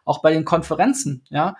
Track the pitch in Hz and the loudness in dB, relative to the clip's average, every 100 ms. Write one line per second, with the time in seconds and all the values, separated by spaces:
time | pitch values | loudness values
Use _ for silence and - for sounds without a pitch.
0 | - 143 160 160 156 165 - 156 220 269 | -6 0 2 2 2 -2 0 0 0 0
1 | 180 131 - 143 175 | -4 -8 -6 -2 -2